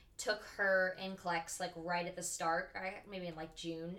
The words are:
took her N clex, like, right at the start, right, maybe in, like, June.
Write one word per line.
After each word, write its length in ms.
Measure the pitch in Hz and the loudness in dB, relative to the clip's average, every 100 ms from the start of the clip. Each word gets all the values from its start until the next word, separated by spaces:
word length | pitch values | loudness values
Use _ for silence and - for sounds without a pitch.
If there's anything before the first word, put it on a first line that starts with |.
| - - | -16 -4
took 240 | - 208 - - | 0 0 -2 0
her 400 | 196 190 185 185 | 6 6 6 2
N 160 | 190 190 | -4 -4
clex, 440 | 180 170 165 - | 0 0 0 -2
like, 120 | 180 170 | -4 -2
right 300 | 165 175 175 | 0 0 0
at 100 | 180 | -2
the 60 | |
start, 480 | 170 - 165 165 185 | -4 0 2 2 2
right, 200 | 175 185 202 - | -4 -4 -6 -8
maybe 160 | 196 175 | -6 -6
in, 80 | |
like, 200 | 160 160 | -6 -8
June. 420 | - 165 165 165 | -6 -4 -2 -4